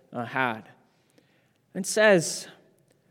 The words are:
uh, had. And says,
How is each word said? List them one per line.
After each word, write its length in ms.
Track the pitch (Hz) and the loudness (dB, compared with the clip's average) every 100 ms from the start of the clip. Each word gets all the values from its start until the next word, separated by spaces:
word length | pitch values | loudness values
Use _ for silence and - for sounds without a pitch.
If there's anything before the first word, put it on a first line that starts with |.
| _ | _
uh, 140 | 120 117 | -12 -6
had. 380 | 139 127 110 - - _ _ _ _ _ _ _ _ _ - | -2 -2 -4 -12 -20 _ _ _ _ _ _ _ _ _ -10
And 100 | 190 | -4
says, 640 | - 214 185 156 - - - _ _ _ _ _ | 2 4 4 2 -6 -12 -20 _ _ _ _ _